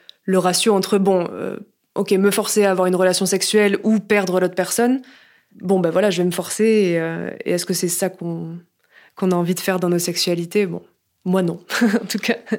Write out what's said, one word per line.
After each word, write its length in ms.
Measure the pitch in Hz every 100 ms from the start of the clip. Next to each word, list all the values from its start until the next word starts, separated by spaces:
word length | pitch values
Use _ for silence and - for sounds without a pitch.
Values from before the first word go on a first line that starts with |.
| - _
le 140 | - 185
ratio 340 | 180 175 226
entre, 240 | 196 190 202
bon, 300 | 196 185 170
euh, 260 | 90 - - - _ _ -
ok, 160 | -
me 200 | 190 202
forcer 340 | 196 196 214 202
à 60 |
avoir 160 | 185 180
une 80 | 185
relation 300 | 185 180 185
sexuelle 520 | 190 - 214 202 202
ou 160 | 220 220
perdre 400 | - 208 185 180
l'autre 160 | 180 180
personne. 460 | 180 - 240 262 - - _ _ _ -
Bon, 180 | 180 190
bah 120 | 170
voilà, 180 | 180 208
je 120 | 175
vais 40 | 180
me 60 |
forcer 340 | 175 175 - 220
et, 340 | 220 185 170
euh, 320 | 165 165 - - -
et 60 |
est-ce 140 | 175 -
que 80 |
c'est 140 | 175 175
ça 220 | - 185
qu'on, 480 | 180 170 165 165 170 - _ _ _ _ -
qu'on 160 | 185
a 40 | 175
envie 200 | 170 180
de 40 |
faire 200 | - 185
dans 100 | 175
nos 100 | 175
sexualités ? 680 | 175 170 - 175 170 208 196
Bon, 180 | 170 - _ _ _ 185
moi 160 | 190
non, 180 | 175 170 - -
<laughs> 0 |
en 240 | 233 226 190
tout 140 | 208
cas. 180 | - 226 -